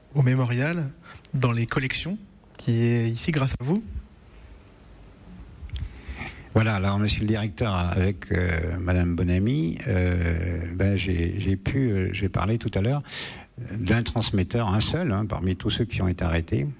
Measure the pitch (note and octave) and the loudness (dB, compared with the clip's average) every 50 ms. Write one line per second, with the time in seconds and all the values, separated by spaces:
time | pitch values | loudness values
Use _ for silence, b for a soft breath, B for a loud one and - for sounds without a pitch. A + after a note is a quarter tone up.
0 | - - - C#3+ C3+ B2+ B2+ C3 B2+ A#2 A#2+ B2 C3 D#3 F3 F3 D#3 C3+ - B | -20 -4 0 2 4 4 4 4 2 2 2 0 0 0 0 -2 -2 -4 -6 B
1 | B B B B B - - C#3 B2+ B2 A#2 A#2 A#2 - - D3 - C3 - - | B B B B B -4 -2 2 2 2 2 2 0 0 0 -2 -2 -2 -2 -4
2 | - D#3 G3 G#3+ - - - - - - - - - - A#2 A#2 A#2 A#2 A#2+ A#2+ | -4 -4 -6 -6 -8 -14 -20 -20 -20 -20 -20 -4 0 2 2 4 4 4 4 4
3 | A2+ A2+ A2+ A#2 - - D#3+ D3 C3+ B2+ - - B2 C3+ F3 G#3+ A3 - - - | 2 2 0 0 -2 0 0 2 0 0 0 -2 -2 0 0 0 -2 -4 -8 -10
4 | - - - - - - - - - - - - - - - - - - - - | -10 -10 -16 -20 -20 -20 -20 -20 -20 -20 -20 -20 -20 -20 -20 -20 -20 -20 -20 -20
5 | - - - - - - F3+ - - - - - - - B B B B B B | -20 -20 -20 -20 -20 -20 -18 -18 -18 -18 -16 -16 -12 -10 B B B B B B
6 | B B B B B B B B B B - A2 A2 A2 G#2+ G2 F#2+ G2 G2 G2+ | B B B B B B B B B B 0 2 2 2 2 0 0 0 2 2
7 | G#2 G#2 - - G#2+ G#2 A2 G#2+ G#2 A2 G2 - B2+ G#2+ F#2+ F2+ F2 F2 F2+ F#2+ | 2 0 0 0 0 0 0 0 -2 -4 -4 -2 -2 0 0 0 0 0 2 2
8 | F2+ F#2+ G2+ F2 - - F2+ F2+ F2+ F2 E2+ E2 E2 E2+ E2+ F2+ F2+ F2+ F2+ F2+ | 2 2 0 -2 -4 -2 0 0 2 0 0 0 -2 -2 -2 -2 0 0 2 2
9 | F2 F2 E2+ E2 F#2 F2 F2+ F#2 G2 A2+ C3+ D3+ D#3+ E3 - - - C3 G#2+ F2+ | 2 2 2 2 2 2 2 2 2 2 2 2 0 0 -2 -4 -2 0 2 2
10 | F2+ F2+ F2 F2+ E2+ E2+ E2 E2 E2+ F2 F2 E2+ E2+ F2 F2 F#2 G2 G2 G2+ F#2 | 2 2 2 2 2 2 0 0 0 -2 -2 -4 -4 -4 -2 0 2 2 2 2
11 | - G2 F2+ E2+ E2+ F2 F2+ G2 - F#2 G2 F#2+ - - B2+ - C3+ B2 G2+ F#2+ | 2 0 0 2 2 0 0 0 0 0 0 0 0 0 0 2 2 2 2 2
12 | F#2 F2+ F#2+ F#2+ G2 F#2 - - - G2 A2+ A#2 - A2 - G2 F#2+ A#2 C#3 D3 | 2 0 0 -2 -2 0 0 0 0 2 0 0 0 -2 0 2 2 2 2 0
13 | B B B B B B B B B B - - A#2+ A#2+ F#2+ A2 A2 F#2 G#2+ A#2 | B B B B B B B B B B -14 -14 -10 -8 -6 -4 0 2 2 2
14 | A#2 - - B2 A2 - - G2 F#2 - - A#2+ A#2 G2 F#2 A2 A2 - - D#3 | 2 0 -2 -2 -2 0 0 0 0 0 0 0 2 2 2 2 2 2 0 0
15 | F3+ D3 G2 G2 A2 G#2 - - E2+ F#2 F#2 - - A2 - - A#2+ G#2+ - - | 0 0 0 0 0 -2 -2 -2 0 0 0 0 0 -2 0 0 -2 -2 0 0
16 | F#2 F#2 F2+ - F2 E2+ E2 E2 E2 - A2 B2 C#3 D3 C3+ - | 0 0 0 0 0 0 0 0 0 0 0 0 0 -2 -4 -6